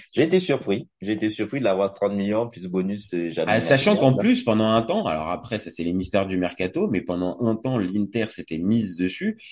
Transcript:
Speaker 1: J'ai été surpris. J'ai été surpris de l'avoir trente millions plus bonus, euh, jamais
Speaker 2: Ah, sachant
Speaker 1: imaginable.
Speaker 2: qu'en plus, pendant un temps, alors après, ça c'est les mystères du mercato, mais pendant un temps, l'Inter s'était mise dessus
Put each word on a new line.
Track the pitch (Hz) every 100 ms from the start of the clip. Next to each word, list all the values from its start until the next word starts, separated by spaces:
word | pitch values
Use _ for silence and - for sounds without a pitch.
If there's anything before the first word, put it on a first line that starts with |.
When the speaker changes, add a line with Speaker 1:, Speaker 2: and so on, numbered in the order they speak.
| -
Speaker 1:
J'ai | -
été | 160 185
surpris. | 180 135 - 101 - _
J'ai | 98
été | 107 107
surpris | 107 104 135
de |
l'avoir | 110 95 98
trente | - 101
millions | 101 101 107 117
plus | 87 90
bonus, | 92 92 104 -
euh, | 87 85
jamais | 82 80
Speaker 2:
Ah, | 113
sachant | - 135 208
Speaker 1:
imaginable. | 202 135 123
Speaker 2:
qu'en |
plus, | 220 247
pendant | - 110 110
un | 113
temps, | 113 208 135
alors | 78 78
après, | 87 - 107
ça | 85
c'est | -
les | 85
mystères | 92 92 101 95
du | 92
mercato, | 87 - 92 160 202
mais | 92
pendant | 90 87 90 -
un | 117 110
temps, | 131 123
l'Inter | 92 101 101 113 107
s'était | - 90 80
mise | 92 117 101 85
dessus | 92 - 208 214 -